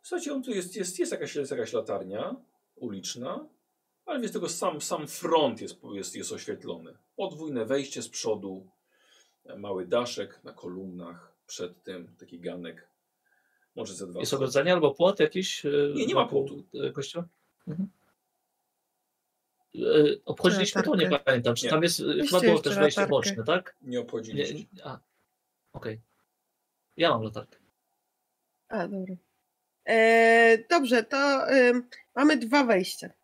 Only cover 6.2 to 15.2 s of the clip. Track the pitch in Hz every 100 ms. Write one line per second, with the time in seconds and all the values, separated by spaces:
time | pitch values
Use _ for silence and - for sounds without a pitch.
6.2 | - 101 - 98 - - 82 - _ -
7.2 | 190 151 156 127 110 139 135 127 117 -
8.2 | 113 101 95 95 95 _ _ _ _ _
9.2 | _ _ - 101 101 92 87 120 120 -
10.2 | 98 - - - 87 92 95 90 85 87
11.2 | - _ _ - 90 - - 92 85 _
12.2 | 90 85 87 87 85 - _ _ _ _
13.2 | _ _ _ _ _ - 107 92 95 92
14.2 | 113 135 131 135 160 180 147 - 175 196